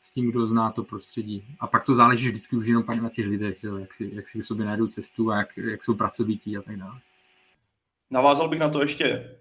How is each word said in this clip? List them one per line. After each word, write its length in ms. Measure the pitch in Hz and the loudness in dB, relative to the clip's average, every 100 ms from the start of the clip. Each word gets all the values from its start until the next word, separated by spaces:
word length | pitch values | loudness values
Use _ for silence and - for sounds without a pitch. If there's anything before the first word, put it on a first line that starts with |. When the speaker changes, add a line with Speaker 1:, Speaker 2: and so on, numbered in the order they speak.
Speaker 1:
s 100 | - | -10
tím, 180 | 127 120 | -4 -2
kdo 180 | 120 113 | 0 2
zná 240 | 117 110 | 2 0
to 120 | 117 | -2
prostředí. 640 | 107 104 - 117 104 101 107 - | -8 -12 -10 -10 -8 -10 -12 -12
A 80 | - | -2
pak 180 | 113 - | 0 4
to 100 | 120 | 6
záleží 320 | 120 120 127 | 8 6 0
vždycky 280 | 104 - 120 | -4 -2 0
už 120 | 110 | 4
jenom 160 | 117 110 117 | 2 2 -2
na 80 | 113 | -2
těch 180 | - 101 | -4 -2
lidech, 300 | 101 104 92 | -2 -2 -6
že 60 | 107 | -8
jo, 100 | 98 | -8
jak 160 | 95 | -10
si, 180 | - 101 | -10 -10
jak 140 | 101 - | -10 -10
si 120 | 113 | -10
k 40 | |
sobě 220 | - 110 104 | -6 -4 -2
najdou 220 | 104 110 | 0 -2
cestu 440 | 110 - - 110 | -4 -8 -2 0
a 60 | 104 | 0
jak, 200 | 101 - | -2 -6
jak 260 | 113 107 | -8 -4
jsou 100 | - | -2
pracovití 640 | 110 104 - 110 107 107 101 | 0 -2 -2 -4 -4 -6 -10
a 40 | |
tak 160 | 101 98 | -10 -12
dále. 220 | 95 127 _ _ _ _ _ _ _ _ _ _ _ | -14 -18 _ _ _ _ _ _ _ _ _ _ _
Speaker 2:
Navázal 400 | 127 139 143 160 | 4 6 6 2
bych 100 | 160 | 0
na 100 | 151 | 0
to 120 | 147 | 2
ještě, 540 | 147 - 139 104 - - | 0 0 -2 -2 -8 -20